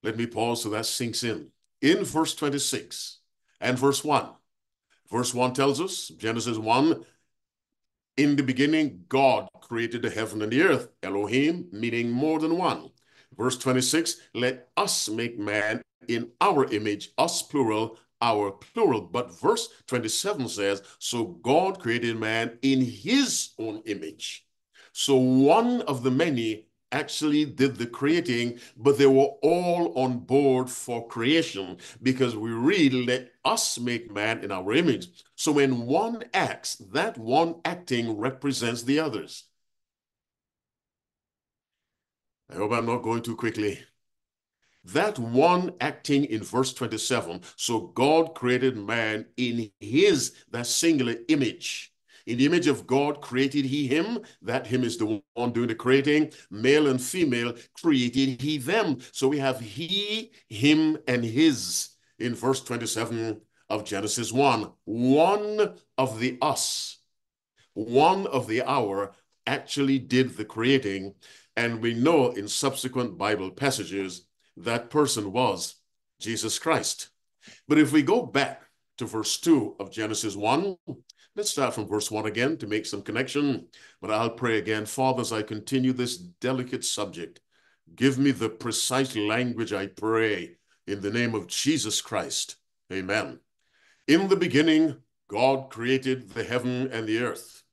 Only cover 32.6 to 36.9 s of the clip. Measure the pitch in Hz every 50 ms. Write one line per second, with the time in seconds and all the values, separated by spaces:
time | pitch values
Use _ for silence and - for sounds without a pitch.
32.6 | 120 151 202 202 156 135 127 127 123 120 123 127 127 - _ _ _ 143 220 226
33.6 | - - - 123 120 123 120 113 - - 101 101 104 110 113 104 92 101 101 92
34.6 | 92 98 110 151 180 165 120 95 - - _ - _ _ _ - - 160 147 143
35.6 | 139 135 127 120 117 120 139 175 220 226 240 220 233 - - 190 165 117 - -
36.6 | - - - - - 92